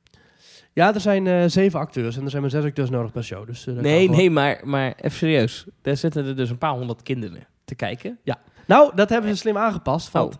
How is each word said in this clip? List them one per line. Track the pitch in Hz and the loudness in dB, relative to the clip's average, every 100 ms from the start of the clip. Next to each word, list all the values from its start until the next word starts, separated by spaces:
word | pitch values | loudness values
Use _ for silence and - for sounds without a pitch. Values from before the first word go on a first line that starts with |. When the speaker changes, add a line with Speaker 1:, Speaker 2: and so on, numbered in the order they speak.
| _ _ _ _ _ - _ | _ _ _ _ _ -20 _
Speaker 1:
Ja, | - 185 | 2 2
er | 208 | 2
zijn, | 202 196 185 | 0 2 2
eh, | 180 175 | 2 2
zeven | 185 196 156 | 4 2 0
acteurs | 156 127 117 123 | -6 -4 -6 -4
en | |
er | 139 | -6
zijn | 143 | -4
maar | 139 | -2
zes | 143 | -2
acteurs | 147 143 127 | -2 -2 -2
nodig | 127 117 | -2 -4
per | 123 | -8
show. | 113 95 110 | -10 -12 -12
Dus, | 120 - | -12 -10
eh, | |
dat | 123 | -2
Speaker 2:
Nee, | 143 | 2
Speaker 1:
kan | 160 | 4
gewoon. | 185 160 | 4 4
Speaker 2:
nee, | 185 | 4
maar, | 151 143 - | 4 2 0
maar | 139 139 131 - | -2 -2 -2 -4
even | 127 - | -6 -2
serieus. | 160 147 113 - - - | 2 2 2 -2 -18 -8
Daar | - 139 | -4 -2
zitten | 160 147 135 | -2 -2 -4
er | 135 | -4
dus | 123 | -4
een | 120 | -2
paar | 156 | -4
honderd | 127 123 113 | -4 -6 -8
kinderen | - 127 101 82 - _ - | -6 -6 -8 -14 -20 _ -16
te | 131 | -8
kijken. | 104 127 202 240 | -8 -8 -12 -10
Speaker 1:
Ja. | - - _ _ - | -8 -8 _ _ 4
Nou, | 226 - 180 | 6 6 4
dat | 202 | 2
hebben | 233 208 | 2 -2
ze | 202 | -2
slim | 220 202 | -2 0
aangepast, | 220 180 - 139 - | -2 -2 -2 -4 -2
want, | 151 - | -2 -2